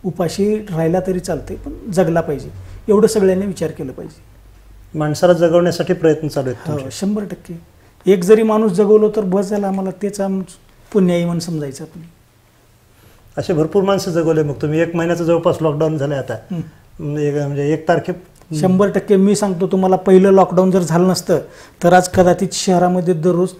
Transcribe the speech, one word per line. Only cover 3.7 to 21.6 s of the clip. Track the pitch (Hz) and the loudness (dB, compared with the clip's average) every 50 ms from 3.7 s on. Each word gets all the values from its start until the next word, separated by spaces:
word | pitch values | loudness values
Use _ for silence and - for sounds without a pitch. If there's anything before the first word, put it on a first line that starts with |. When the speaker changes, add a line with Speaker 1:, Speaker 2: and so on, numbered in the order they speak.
Speaker 1:
केलं | - - 156 127 | -6 -8 -12 -12
पाहिजे. | 127 - - - - - - - - - - - - - - - - - - - - 156 | -12 -14 -16 -16 -18 -20 -20 -20 -20 -20 -20 -20 -20 -20 -20 -20 -20 -20 -20 -12 -8 -4
Speaker 2:
माणसाला | 151 151 151 - - 175 180 | -4 -4 -2 2 4 2 4
जगवण्यासाठी | 160 175 170 165 175 175 175 165 - 175 - 180 | 4 2 2 4 2 2 2 0 -2 -2 -2 -2
प्रयत्न | 175 156 160 151 156 160 | 0 2 2 2 2 -2
चालू | 147 - 147 131 127 | -6 -6 -4 -6 -6
आहेत | 123 - - 160 | -8 -8 -8 -8
Speaker 1:
हो, | 151 | -8
Speaker 2:
तुमचे? | 143 131 131 - | -6 -8 -10 -10
Speaker 1:
शंभर | - 202 196 208 214 208 | -6 -4 -4 -4 -4 -6
टक्के. | 175 175 - - - 175 165 - _ _ _ _ _ _ _ - 185 | -8 -12 -16 -14 -16 -16 -16 -18 _ _ _ _ _ _ _ 2 2
एक | 196 190 175 | 2 2 6
जरी | 185 220 220 226 | 4 6 6 6
माणूस | 220 214 214 220 214 | 2 2 2 2 0
जगवलो | 175 185 214 196 214 214 214 214 214 | 2 2 4 6 6 6 4 2 0
तर | 220 | -2
बस | 202 185 180 202 196 185 | -2 0 -2 -2 -2 -2
झाला, | 214 208 202 | -4 -4 -2
आम्हाला | 190 190 190 190 190 185 190 | -4 -4 -4 -6 -6 -8 -6
तेच | 208 202 202 - | -8 -8 -6 -4
आम-, | 196 196 190 190 180 - - _ _ _ _ _ _ _ - | -4 -4 -4 -6 -6 -10 -16 _ _ _ _ _ _ _ 0
पुण्याई | 208 190 180 175 175 175 | 2 2 2 2 0 -2
म्हणून | 170 170 170 | -2 -4 -4
समजायचं | 165 175 170 156 147 135 123 - 156 | -6 -6 -6 -6 -8 -8 -10 -12 -16
आपण. | 160 - 170 160 170 _ _ _ _ _ _ _ _ _ _ _ _ _ _ _ _ _ _ _ - _ _ _ - _ | -16 -18 -20 -20 -20 _ _ _ _ _ _ _ _ _ _ _ _ _ _ _ _ _ _ _ -20 _ _ _ -12 _
Speaker 2:
असे | 151 - - 185 | -8 -4 -2 0
भरपूर | 151 156 - - 202 190 | 0 0 0 0 0 2
माणसं | 196 196 185 - 190 | 2 0 0 -2 -2
जगवले | 160 170 165 160 160 156 156 | -2 0 0 2 2 0 0
मग | 147 135 - | -2 -4 -4
तुम्ही. | - 147 151 160 | -4 -2 0 0
एक | 170 170 170 | -2 0 -2
महिन्याचं | 165 165 170 175 165 175 | -4 -2 -2 -2 -2 0
जवळपास | 160 170 165 - - 117 - | 0 0 2 2 0 -2 0
lockdown | 156 160 143 147 160 160 156 | -2 -2 0 0 -2 -2 -2
झालंय | 156 135 139 147 | -2 -4 -4 -4
आता. | 135 123 - 117 | -6 -6 -8 -10
Speaker 1:
हं. | 107 - - 196 165 - - - - _ _ _ - | -12 -10 -10 -10 -10 -10 -10 -16 -20 _ _ _ -12
Speaker 2:
म्हणजे | 160 147 147 151 147 | -10 -8 -4 -2 -2
एक, | 147 143 | -2 -2
म्हणजे | 147 143 143 143 139 143 143 156 | -2 -4 -4 -4 -2 -2 -2 -2
एक | 151 156 | -2 0
तारखे | - 170 - - - 175 - - - _ - - _ 160 | 0 0 0 0 -6 -10 -10 -12 -20 _ -20 -14 _ -4
Speaker 1:
शंभर | 151 170 185 185 185 208 196 | 0 2 2 2 2 2 2
टक्के | - 202 196 - 208 | 0 -2 0 2 2
मी | 190 196 202 202 | 4 4 4 2
सांगतो | 202 220 196 185 165 190 | 2 0 -2 -2 -2 -2
तुम्हाला, | 175 196 190 190 185 185 | -2 0 0 2 2 2
पहिलं | 185 - 202 190 185 185 196 | 2 4 6 6 6 8 8
lockdown | 190 190 180 185 175 175 185 190 | 6 6 4 4 4 2 2 4
जर | 180 190 | 2 0
झालं | 175 147 160 175 180 | 0 2 2 2 4
नसतं | 185 175 - - - 175 139 120 - - - | 2 2 0 0 -2 -2 -2 -2 -6 -18 -20